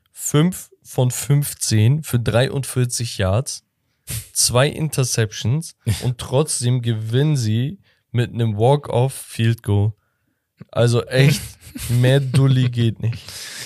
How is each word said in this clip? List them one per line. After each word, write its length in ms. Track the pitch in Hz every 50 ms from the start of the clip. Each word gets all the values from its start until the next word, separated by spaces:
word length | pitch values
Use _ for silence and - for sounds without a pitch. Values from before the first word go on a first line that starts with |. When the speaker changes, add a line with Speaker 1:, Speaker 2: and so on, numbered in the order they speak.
| _ _
Speaker 1:
fünf 600 | _ - - - - 147 156 180 185 - - - _ _ _
von 280 | - - - 127 127
fünfzehn 920 | 120 - - - 143 143 143 - - - - - - 107 107 113 143 156 151
für 160 | - - 117
dreiundvierzig 1000 | 113 117 101 113 131 - - 139 131 - - 127 123 120 - - 120 117 - -
Yards, 460 | 101 92 95 113 143 - - - _ _ _ _ _ _ _ _ _ - - 113 - - _
zwei 360 | - - - 117 123 135 156
Interceptions 1080 | - - 156 151 - - 131 120 - - 113 104 - - - 104 127 156 165 - - _ _
Speaker 2:
<laughs> 160 | 117 98 - -
Speaker 1:
und 160 | 123 123 -
trotzdem 640 | - - - 131 156 156 - - 120 120 127 127 120
gewinnen 540 | 117 113 110 110 110 113 127 143 156 151
sie 420 | 135 117 107 107 113 123 147 196 - _ _ _ _ _ _
mit 220 | - 120 120 90 98
einem 240 | 113 117 113 104 101
Walk-off 540 | 113 123 143 147 143 - - 117 123 135 -
Field 500 | - - - - - 117 113 117 120 -
Goal. 300 | - 101 101 101 107 107 - _ _ _ _ _ _ _ _ _ _ _ _ - _
Also 320 | - - 117 120 117 120 -
echt, 360 | - 127 131 135 139 - - - - - _ - -
Speaker 2:
<laughs> 200 | - - - -
Speaker 1:
mehr 320 | 120 123 123 127 135 143
Dulli 500 | 139 131 123 139 135 135 131 127 127 120
geht 300 | 120 120 117 113 101 - -
nicht. 200 | 113 113 107 - - - - - - - - -